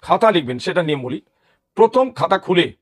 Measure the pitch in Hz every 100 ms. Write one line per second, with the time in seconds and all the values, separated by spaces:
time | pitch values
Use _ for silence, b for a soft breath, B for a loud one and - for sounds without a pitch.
0 | - 185 220 185 127 127 - 175 160 147
1 | 127 139 _ _ _ _ _ - 220 254
2 | 262 - 170 190 - 180 143 -